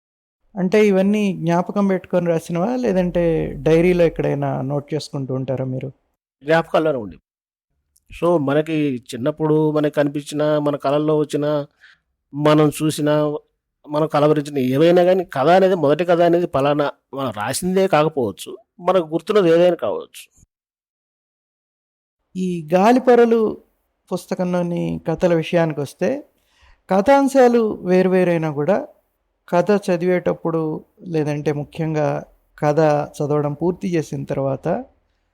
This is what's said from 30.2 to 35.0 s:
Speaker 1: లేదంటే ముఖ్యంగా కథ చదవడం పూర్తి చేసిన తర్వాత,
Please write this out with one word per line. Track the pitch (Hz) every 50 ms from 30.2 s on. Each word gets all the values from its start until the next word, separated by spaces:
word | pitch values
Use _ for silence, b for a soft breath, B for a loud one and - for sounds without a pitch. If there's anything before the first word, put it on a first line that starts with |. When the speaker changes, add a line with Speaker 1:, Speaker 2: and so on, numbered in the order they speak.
| 175 175 165 - - 165 160 165 160 156 160 - - _ _ _
Speaker 1:
లేదంటే | - 180 160 156 147 151 147 147 147 156
ముఖ్యంగా | 147 147 143 - - - 160 160 156 151 147 143 147 147 - - _ _ _ _ _ -
కథ | 151 151 151 156 160 151 147 147 151 -
చదవడం | - - 151 135 147 151 147 143 147
పూర్తి | - 165 180 180 - - 190 170
చేసిన | 160 143 - 151 139 139
తర్వాత, | - 143 147 135 135 135 135 - 156 196 247 269 - _ _